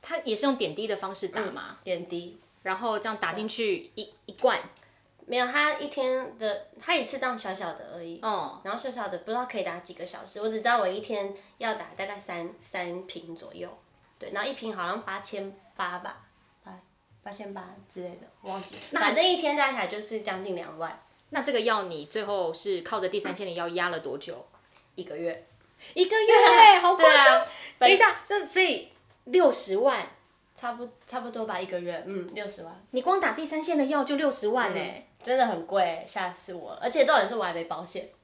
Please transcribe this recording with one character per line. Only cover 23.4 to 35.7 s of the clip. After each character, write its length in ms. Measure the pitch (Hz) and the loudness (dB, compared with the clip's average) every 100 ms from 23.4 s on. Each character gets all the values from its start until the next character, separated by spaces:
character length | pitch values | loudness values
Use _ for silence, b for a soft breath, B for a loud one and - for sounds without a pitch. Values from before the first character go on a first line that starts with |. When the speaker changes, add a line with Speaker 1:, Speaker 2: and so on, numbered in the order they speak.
| 196 | -6
Speaker 1:
的 60 | |
药 140 | 170 170 | -6 -4
压 200 | 175 175 | -2 -2
了 100 | 165 | -2
多 180 | 143 139 | -6 -10
久？ 280 | - 123 - _ b b b | -10 -14 -16 _ b b b
Speaker 2:
一 100 | - | -16
个 140 | 180 151 | -12 -6
月。 280 | 170 160 - _ B B B - | -6 -8 -14 _ B B B 0
Speaker 1:
一 100 | 370 | 2
个 100 | 440 | 4
月， 640 | 440 453 453 466 440 370 | 6 8 10 12 12 12
Speaker 2:
<laughs> 20 | |
Speaker 1:
好 140 | 349 359 | 8 8
夸 80 | |
张。 120 | 311 571 | 10 10
Speaker 2:
对 0 | |
啊。 300 | 269 339 - B B B | 10 8 4 B B B
Speaker 1:
等 100 | 254 | 6
一 40 | 392 | 8
下， 260 | 427 - | 6 4
这， 240 | - 415 359 | -2 -2 0
所 140 | 359 | 2
以 280 | 359 226 - _ _ _ - | 2 2 -6 _ _ _ 0
六 260 | 311 320 | 6 6
十 260 | 240 - 190 | 4 -2 2
万？ 300 | 262 233 170 - _ _ _ - | 2 0 -6 -16 _ _ _ -12
Speaker 2:
差 160 | 240 | -10
不， 140 | 240 240 - - | -10 -12 -16 -10
差 140 | 247 | -10
不 100 | 233 | -8
多 160 | 226 214 | -8 -6
吧， 140 | 185 | -6
一 60 | 185 | -6
个 140 | 185 | -6
月， 220 | 175 170 180 | -6 -8 -6
嗯， 260 | 196 175 | -8 -8
六 140 | - 202 | -8 -8
十 160 | - | -10
万。 220 | 165 180 _ | -14 -18 _
Speaker 1:
你 100 | 254 | -4
光 180 | 294 381 | 0 2
打 140 | 330 | 0
第 120 | 262 311 | -2 -6
三 160 | 311 | -6
线 160 | 320 311 | 0 0
的 80 | 269 | 2
药 200 | 294 277 | 0 0
就 100 | 285 | 0
六 160 | 302 | 0
十 160 | 269 208 | 0 0
万 240 | 247 220 | 0 0
欸。 320 | 180 147 - - | -2 -6 -10 -18
Speaker 2:
嗯， 160 | _ 233 | _ -2
真 120 | 254 | 2
的 80 | 233 | 2
很 220 | 175 | 0
贵， 380 | 165 | -2